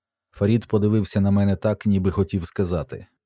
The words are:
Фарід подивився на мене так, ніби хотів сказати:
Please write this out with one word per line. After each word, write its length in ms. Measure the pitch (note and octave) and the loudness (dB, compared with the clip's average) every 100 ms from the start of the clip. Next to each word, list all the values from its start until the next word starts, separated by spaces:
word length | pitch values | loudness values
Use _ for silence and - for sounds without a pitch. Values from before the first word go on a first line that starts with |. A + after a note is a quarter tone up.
| _ _ _ | _ _ _
Фарід 340 | - G#2 A2+ - | -2 0 0 0
подивився 560 | G#2+ G#2 G#2+ G2 - | 0 2 0 0 0
на 100 | G2 | 2
мене 240 | G2 G2+ F#2+ | 2 2 0
так, 300 | A2 G#2+ - | -2 -2 0
ніби 260 | G2 F#2+ | 0 0
хотів 360 | F2+ F#2+ G2 E2+ | 0 -2 -2 -6
сказати: 600 | - F#2 F2 C#2+ - - _ | -4 -2 -2 -6 -12 -18 _